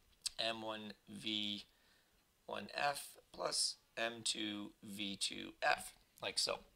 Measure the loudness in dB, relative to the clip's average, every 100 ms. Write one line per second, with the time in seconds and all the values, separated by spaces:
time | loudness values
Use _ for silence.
0 | _ -8 -6 0 0 0 -2 -4 -8 -12
1 | -12 -4 0 0 0 -2 -6 _ -20 -20
2 | _ _ _ _ -6 -6 -4 2 2 2
3 | -6 -14 -14 -2 2 4 2 0 _ -2
4 | 0 0 0 2 0 0 -4 -8 -8 -4
5 | -2 0 0 0 -6 0 4 4 0 -12
6 | -20 -6 -2 2 2 0 -4